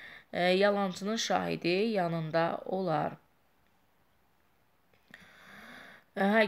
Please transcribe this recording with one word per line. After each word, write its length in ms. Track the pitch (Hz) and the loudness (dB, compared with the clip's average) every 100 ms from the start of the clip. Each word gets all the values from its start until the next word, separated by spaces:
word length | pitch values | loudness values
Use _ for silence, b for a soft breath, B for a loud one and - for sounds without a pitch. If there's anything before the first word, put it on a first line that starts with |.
| B B B | B B B
E, 100 | 180 | 0
yalançının 760 | 175 185 202 202 196 175 196 226 | 2 4 4 2 -2 -4 -6 -4
şahidi 520 | - 185 175 165 170 | 0 0 0 -2 0
yanında 920 | 180 226 214 170 165 160 165 165 - | 0 0 0 -2 -2 -2 0 0 -2
olar. 480 | - 185 190 151 151 151 _ _ _ _ _ _ _ _ _ _ _ _ _ _ _ _ _ _ _ B B B B B B B B B _ - | -6 -4 -2 0 -2 -6 _ _ _ _ _ _ _ _ _ _ _ _ _ _ _ _ _ _ _ B B B B B B B B B _ 0
E, 40 | |
hə, 240 | 196 214 | 4 4